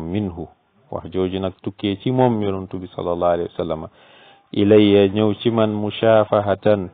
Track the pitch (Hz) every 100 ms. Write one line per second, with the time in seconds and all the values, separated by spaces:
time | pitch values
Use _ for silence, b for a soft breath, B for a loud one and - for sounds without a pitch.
0 | 82 98 101 85 78 _ _ _ _ 87
1 | 82 90 92 95 95 - - - 104 98
2 | 131 127 127 110 101 95 92 92 90 -
3 | 87 87 87 87 85 - 82 80 85 b
4 | b b b b _ - 101 107 104 101
5 | 98 101 107 101 120 113 107 104 104 -
6 | 113 110 104 107 101 95 107 104 87